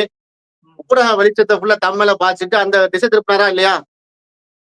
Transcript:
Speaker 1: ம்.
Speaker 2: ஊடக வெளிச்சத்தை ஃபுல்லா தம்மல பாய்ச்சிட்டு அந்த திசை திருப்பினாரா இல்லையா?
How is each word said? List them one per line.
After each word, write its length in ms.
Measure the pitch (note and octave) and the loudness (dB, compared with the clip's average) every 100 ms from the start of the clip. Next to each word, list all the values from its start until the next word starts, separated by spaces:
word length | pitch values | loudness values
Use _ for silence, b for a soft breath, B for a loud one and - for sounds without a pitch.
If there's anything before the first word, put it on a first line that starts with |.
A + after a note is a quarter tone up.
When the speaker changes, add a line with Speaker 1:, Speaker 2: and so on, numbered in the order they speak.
| G#3 _ _ _ _ _ | 0 _ _ _ _ _
Speaker 1:
ம். 160 | _ - | _ -20
Speaker 2:
ஊடக 320 | - B3+ A#3+ G#3 | -2 0 2 2
வெளிச்சத்தை 400 | G#3 G#3 G#3 G3 | 0 0 0 0
ஃபுல்லா 200 | G#3 G#3 F#3 | 0 -2 -2
தம்மல 260 | G3+ G#3 | 0 0
பாய்ச்சிட்டு 420 | F#3+ F3+ F#3 F#3 A3 | 0 -2 -2 -2 -2
அந்த 200 | G3 G3 F#3 | 0 0 0
திசை 220 | F#3 A#3 | 0 0
திருப்பினாரா 400 | G#3+ G#3 G3 G3+ | 0 0 0 0
இல்லையா? 260 | F#3 F#3+ F3 - _ _ _ _ _ _ _ | 0 0 -2 -6 _ _ _ _ _ _ _